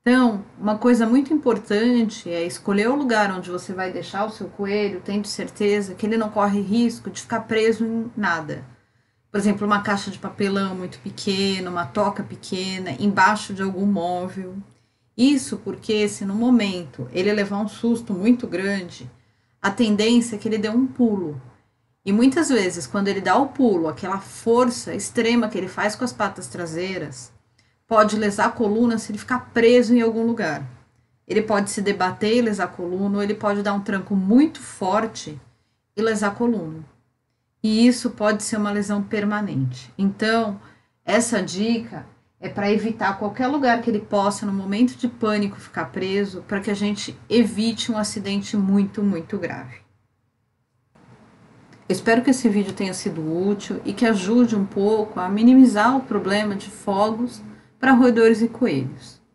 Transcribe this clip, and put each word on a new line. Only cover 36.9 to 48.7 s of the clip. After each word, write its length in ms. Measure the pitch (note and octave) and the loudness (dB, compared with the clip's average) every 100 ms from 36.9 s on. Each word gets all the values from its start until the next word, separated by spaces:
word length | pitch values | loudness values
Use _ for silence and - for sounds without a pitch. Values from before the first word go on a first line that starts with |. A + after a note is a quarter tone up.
| _ _ _ _ _ _ _ | _ _ _ _ _ _ _
E 240 | A3 A3 A#3+ | 0 4 4
isso 220 | B3 B3 | 4 -4
pode 340 | - G#3 G#3 | -2 0 0
ser 140 | - G#3+ | -4 -4
uma 140 | G#3 | -2
lesão 300 | G3+ G3+ G#3 | -2 -2 -4
permanente. 920 | G3+ G#3+ G#3 G#3 G3+ C3+ C3 - - - | -2 -2 -2 -2 -4 -2 -4 -6 -16 -2
Então, 640 | G3 G3 A3 A3+ G#3+ G3+ - _ _ _ - | -2 0 0 0 -2 -6 -14 _ _ _ 0
essa 360 | G#3+ A#3 G#3+ | 0 2 -2
dica 640 | E3+ F3+ A3 A3+ - D#3+ - _ _ _ | -2 -2 0 -2 -4 -14 -16 _ _ _
é 120 | F3+ | -10
pra 200 | - G3+ | -4 0
evitar 480 | G#3+ A3+ A3 G3 G3 | 0 0 -2 -4 -2
qualquer 300 | G#3 G3+ B3+ | -6 -2 -2
lugar 340 | D4 C4 A#3 | 2 2 2
que 80 | A#3 | 0
ele 120 | G#3 | -4
possa, 440 | - G3+ G3 G3+ G#3 | 0 0 0 -2 -4
no 60 | |
momento 460 | G3 G3 G3+ B3 - | -4 -4 2 2 2
de 100 | A#3+ | -6
pânico, 480 | - A3 G#3 G3+ - | -2 0 0 -2 -6
ficar 300 | - - D#3+ | -10 -8 -6
preso, 580 | F#3 F#3+ G3 G3 F3+ - | -4 -2 -2 -2 -6 -6
pra 140 | G3+ | -4
que 100 | G3 | -2
a 40 | |
gente 440 | G3+ G#3 G#3 - - - | -2 -2 -2 -8 -14 0
evite 600 | A3+ G#3 G3 A3+ A3 - | 2 2 0 -2 -2 -4
um 80 | G#3+ | -2
acidente 600 | G#3 G#3+ G3 G3+ G3+ G#3 | -4 -4 -4 -4 -2 -2
muito, 440 | G3 | 2